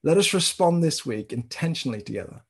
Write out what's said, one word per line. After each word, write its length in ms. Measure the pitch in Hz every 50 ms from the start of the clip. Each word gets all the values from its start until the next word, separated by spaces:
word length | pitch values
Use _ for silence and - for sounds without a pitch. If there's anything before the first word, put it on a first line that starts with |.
| -
Let 140 | 143 165 196
us 140 | 202 - -
respond 520 | 190 165 - - - 190 170 170 170 170
this 200 | 160 151 - -
week 280 | 135 113 107 107 - -
intentionally 680 | 120 120 - - - - 165 160 - - 131 113 107 101
together. 400 | - 113 101 92 - - - _